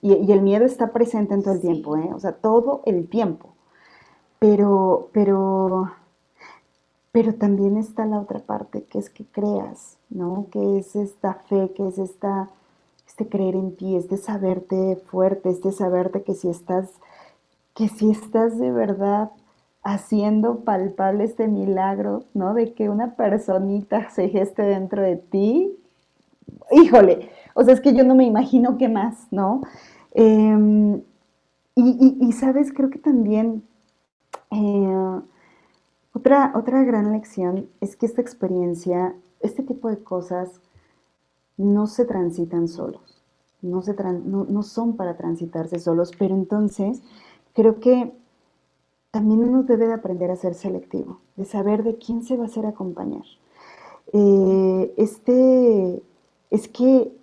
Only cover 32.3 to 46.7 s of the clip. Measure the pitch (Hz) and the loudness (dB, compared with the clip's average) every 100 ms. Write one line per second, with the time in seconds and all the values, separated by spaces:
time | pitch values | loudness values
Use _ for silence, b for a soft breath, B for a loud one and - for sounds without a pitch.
32.3 | 226 262 262 285 - 269 269 - 262 214 | 0 0 0 -2 -2 -4 -2 0 2 2
33.3 | 214 226 220 - _ _ _ _ _ _ | 0 0 -4 -12 _ _ _ _ _ _
34.3 | - _ 214 208 202 196 190 190 185 - | -20 _ -4 -2 0 0 0 -4 -6 -12
35.3 | b b b b b b _ _ - - | b b b b b b _ _ -2 4
36.3 | 277 269 226 233 254 254 220 208 214 214 | 4 4 -2 -2 0 2 2 0 -2 -6
37.3 | - 180 185 - _ 196 - 233 233 247 | -6 -4 -4 -8 _ -12 -6 -6 -4 -6
38.3 | - 190 180 175 170 185 180 185 180 _ | -6 -6 -4 -4 -4 -4 -4 -4 -6 _
39.3 | _ 226 233 269 247 233 208 - 185 180 | _ -8 -6 -10 -8 -6 -8 -8 -10 -8
40.3 | 180 185 - _ _ _ _ _ _ _ | -8 -10 -14 _ _ _ _ _ _ _
41.3 | _ _ - 196 202 208 214 240 190 175 | _ _ -4 0 0 -2 -2 -2 -2 -4
42.3 | 170 170 175 170 170 - - _ _ _ | -4 -6 -4 -4 -6 -12 -12 _ _ _
43.3 | _ _ _ 180 185 185 202 190 180 180 | _ _ _ -8 -8 -6 -6 -6 -6 -6
44.3 | 196 - 202 208 - 233 226 185 170 170 | -6 -4 -4 -6 -6 -4 -4 -8 -8 -8
45.3 | 170 165 165 165 175 170 165 170 - 196 | -8 -8 -8 -8 -6 -2 -2 -2 -2 -2
46.3 | 190 185 214 214 | -2 -2 -2 -2